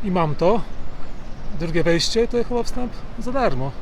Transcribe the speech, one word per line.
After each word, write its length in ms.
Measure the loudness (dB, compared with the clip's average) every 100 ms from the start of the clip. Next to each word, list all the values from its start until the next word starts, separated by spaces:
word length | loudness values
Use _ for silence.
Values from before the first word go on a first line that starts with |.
I 60 | 0
mam 240 | 0 0
to. 260 | 2 4 2 0 0 -2 0 -2 -2 -6 -4 -2 -2
Drugie 220 | 0 2
wejście 460 | 2 2 2 0 0
to 160 | 0
chyba 180 | 0 0
wstęp 300 | 0 0 -2 -4 -8 -6
za 140 | -2
darmo. 380 | 0 2 2 -2 -4